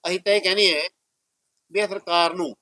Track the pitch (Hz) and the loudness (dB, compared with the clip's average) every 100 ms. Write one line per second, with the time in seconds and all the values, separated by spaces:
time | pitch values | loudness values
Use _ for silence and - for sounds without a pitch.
0 | 170 180 202 208 185 196 196 151 170 _ | -6 -4 0 0 2 2 2 2 -4 _
1 | _ _ _ _ _ _ _ 185 208 196 | _ _ _ _ _ _ _ -4 -4 -6
2 | - 170 170 180 160 - | -2 2 2 0 -6 -8